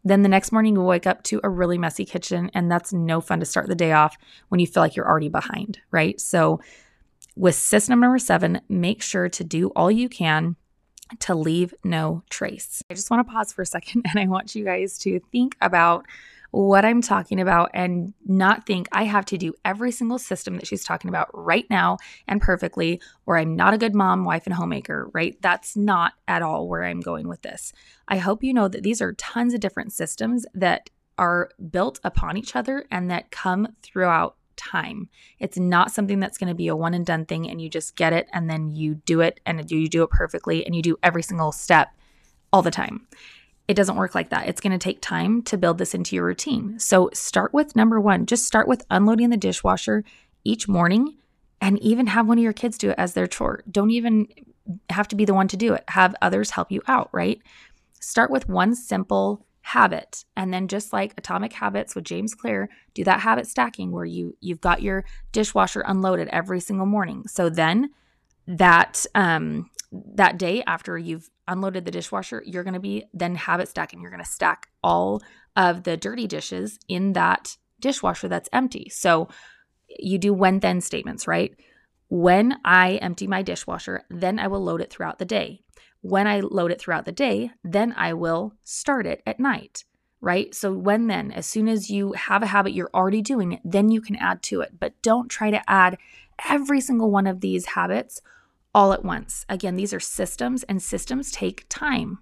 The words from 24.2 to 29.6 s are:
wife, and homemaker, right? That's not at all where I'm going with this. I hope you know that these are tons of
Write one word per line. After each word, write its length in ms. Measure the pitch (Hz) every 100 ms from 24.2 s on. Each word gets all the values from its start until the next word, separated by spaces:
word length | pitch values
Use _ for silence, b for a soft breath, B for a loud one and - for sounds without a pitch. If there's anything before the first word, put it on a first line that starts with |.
wife, 220 | 180 165 190
and 80 |
homemaker, 560 | 175 170 143 - 73 64
right? 280 | - 170 -
That's 360 | 185 175 - 208
not 380 | 208 180 170 _ -
at 160 | 175
all 260 | 165 156 165
where 160 | 85
I'm 160 | 87 87
going 280 | 85 85 87
with 140 | 87
this. 300 | - - - b b b -
I 100 | 190
hope 240 | 180 214
you 100 | 262
know 160 | 254 196
that 140 | -
these 180 | 202 226
are 120 | 185
tons 420 | 190 - 233 240
of 60 | 240